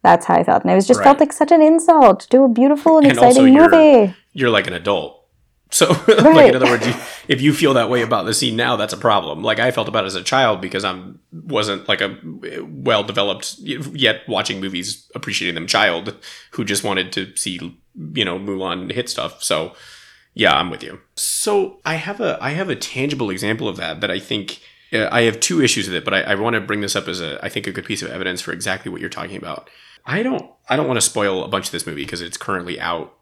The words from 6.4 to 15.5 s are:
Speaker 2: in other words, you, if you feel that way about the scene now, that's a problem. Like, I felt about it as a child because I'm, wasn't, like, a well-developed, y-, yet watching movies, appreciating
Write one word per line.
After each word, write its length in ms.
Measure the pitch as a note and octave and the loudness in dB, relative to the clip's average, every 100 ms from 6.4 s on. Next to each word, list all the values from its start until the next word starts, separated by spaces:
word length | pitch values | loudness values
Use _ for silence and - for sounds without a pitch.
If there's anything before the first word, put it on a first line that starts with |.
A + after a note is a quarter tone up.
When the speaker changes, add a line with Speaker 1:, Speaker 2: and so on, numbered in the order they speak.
| C4 | 8
Speaker 2:
in 40 | B2+ | 6
other 100 | B2+ | 2
words, 200 | A#2+ A2+ | 2 0
you, 80 | A#2+ - - - | -4 -10 -18 -4
if 160 | C3+ | 0
you 100 | C#3+ | 2
feel 220 | D3 C#3 | 2 2
that 160 | C3 A2 | 2 2
way 120 | B2 | 0
about 220 | A2+ A2+ | 0 -2
the 80 | F#2 | -2
scene 220 | G#2+ B2 A2+ | -4 -2 -2
now, 200 | A#2+ A#2 | -2 -2
that's 160 | G#2 | -4
a 40 | - | -2
problem. 460 | A#2 G2+ E2 D2+ | 0 0 -2 -6
Like, 160 | G#2+ G#2+ | -4 -2
I 120 | B2 | -2
felt 160 | A#2+ G#2 | -2 -4
about 160 | A2 | -4
it 20 | F#2+ | -4
as 80 | |
a 80 | F#2+ | -6
child 380 | F2 C3 B2+ G2 | -2 0 0 -2
because 240 | F#2 F#2+ | -6 -6
I'm, 340 | G2 F#2 F#2 - _ | -6 -8 -14 -20 _
wasn't, 560 | E3 D#3+ B2 G#2 G2 - | -20 -6 -4 -4 -6 -4
like, 120 | G2+ | -4
a 160 | G2 - D#2+ D#2 E2+ - | -4 -8 -18 -16 -14 -14
well-developed, 920 | - C#3 C3+ G#2+ G2 G2 G2+ F#2+ - - | -14 -8 -2 -2 -2 -4 -4 -4 -10 -14
y-, 160 | - C3 A#2+ | -12 -10 -12
yet 300 | E3 A#2+ G#2+ - | -2 -2 -2 -4
watching 320 | G2+ A2 G2 | -6 -4 -6
movies, 500 | F#2+ F#2 F2+ - _ | -8 -8 -10 -12 _
appreciating 400 | B2 - G2+ F#2 | -14 -8 -6 -6